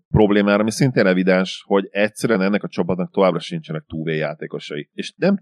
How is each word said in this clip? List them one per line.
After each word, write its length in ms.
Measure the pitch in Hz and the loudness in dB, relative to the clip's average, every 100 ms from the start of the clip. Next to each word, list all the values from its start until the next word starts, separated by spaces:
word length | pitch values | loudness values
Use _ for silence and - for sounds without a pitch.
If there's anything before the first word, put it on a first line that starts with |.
| _ | _
problémára, 520 | 104 107 104 101 104 | 4 4 4 4 2
ami 100 | 110 | 0
szintén 340 | - 139 123 98 | 0 0 2 2
evidens, 580 | 92 92 92 92 - - | 2 2 2 0 -8 -2
hogy 200 | 101 98 | -2 0
egyszerűen 500 | 98 107 - 123 107 | -2 -2 -2 -2 0
ennek 220 | 95 104 | 0 -2
a 40 | 85 | -4
csapatnak 440 | - 90 90 87 | -4 -4 -4 -4
továbbra 280 | - 92 82 | 2 2 2
sincsenek 460 | - 85 78 78 - | -6 -10 -8 -10 -10
two-way 280 | 80 78 78 | -8 -4 -4
játékosai. 760 | 76 78 76 76 - 76 - | -4 -6 -12 -12 -10 -12 -12
És 200 | - - - | -12 -14 -2
nem 220 | 175 196 | 0 2